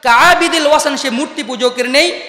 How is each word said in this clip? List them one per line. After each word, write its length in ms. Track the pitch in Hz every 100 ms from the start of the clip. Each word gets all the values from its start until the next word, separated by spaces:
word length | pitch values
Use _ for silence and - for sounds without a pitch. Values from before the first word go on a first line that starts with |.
কাআবিদুল 640 | 254 233 330 349 339 330 294
ওয়াসান, 300 | 302 302 277
সে 120 | 269
মূর্তি 340 | 233 302 -
পূজকের 460 | 226 247 247 247 247
নেই 300 | 269 339 -